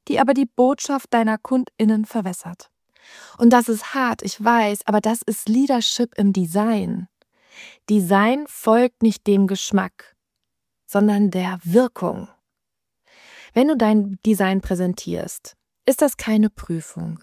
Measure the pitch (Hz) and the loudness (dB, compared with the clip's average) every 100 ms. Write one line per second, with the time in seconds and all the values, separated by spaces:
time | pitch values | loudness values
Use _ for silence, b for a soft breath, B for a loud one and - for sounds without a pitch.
0 | - - 254 277 262 - 254 285 - 277 | -4 0 2 2 0 2 0 0 -4 -6
1 | - 233 220 220 - 254 254 - 220 220 | -2 -2 0 -2 -2 -4 -4 -2 0 0
2 | 214 233 185 175 175 175 - _ _ B | -2 -4 -6 -8 -14 -18 -20 _ _ B
3 | B B B B 233 247 233 214 - 269 | B B B B 4 6 4 -4 -6 -4
4 | 247 220 196 - 220 233 214 202 - 208 | -2 -4 -8 -4 0 2 2 -2 -2 0
5 | 214 233 - 208 - 233 277 247 - - | 0 -4 -6 -6 -2 0 2 0 -2 -2
6 | 233 - 202 190 170 190 220 214 180 - | -4 0 0 0 -2 -2 0 -2 -4 -8
7 | 185 _ _ B B B B B - 214 | -10 _ _ B B B B B 0 0
8 | 175 196 214 277 294 - - 226 247 - | 4 4 4 0 -4 -4 2 4 2 2
9 | 226 - - 196 196 196 - 196 190 - | 0 0 0 2 2 -2 -2 -2 -2 -8
10 | - _ _ _ _ _ _ _ - 202 | -20 _ _ _ _ _ _ _ -4 0
11 | 208 202 202 185 180 185 170 208 247 - | 2 2 0 0 -4 -6 0 2 2 -2
12 | 180 - - _ _ _ _ _ _ _ | -8 -8 -12 _ _ _ _ _ _ _
13 | _ B B B B 226 294 277 214 214 | _ B B B B 0 2 2 2 2
14 | 202 190 214 208 190 196 - 180 180 180 | 0 -4 0 0 0 -2 -2 -2 -2 -4
15 | - 170 - - - - _ _ - - | -8 -10 -10 -14 -20 -20 _ _ -2 2
16 | 285 - - 214 214 - - 165 - 170 | 0 -2 -2 2 2 -2 -8 -8 -8 -12
17 | 165 165 | -12 -12